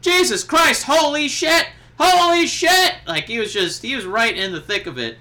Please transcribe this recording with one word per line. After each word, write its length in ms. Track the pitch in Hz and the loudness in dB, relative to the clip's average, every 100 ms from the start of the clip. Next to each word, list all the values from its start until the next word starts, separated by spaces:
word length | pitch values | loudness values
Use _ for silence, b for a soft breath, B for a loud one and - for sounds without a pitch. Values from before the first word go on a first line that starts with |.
Jesus 420 | - 359 359 196 | 2 2 2 -2
Christ, 400 | - 320 330 240 | -2 2 2 0
holy 440 | - 302 302 294 294 | 0 2 2 0 -4
shit, 400 | - 311 330 - b b _ | -2 0 0 0 b b _
holy 480 | 330 359 349 339 330 | 4 4 4 2 0
shit! 480 | - 330 370 370 - - | 0 2 4 2 -2 -6
Like, 180 | 160 | -6
he 140 | - 226 | -4 -6
was 140 | 214 | -4
just, 300 | 208 175 - | -2 -4 -4
he 120 | 226 | -8
was 100 | 269 | -8
right 300 | 190 208 226 | -4 -2 0
in 160 | 185 190 | -2 -6
the 100 | 170 | -8
thick 260 | 147 202 175 | -6 -6 -6
of 100 | 127 | -8
it. 200 | 117 113 | -8 -10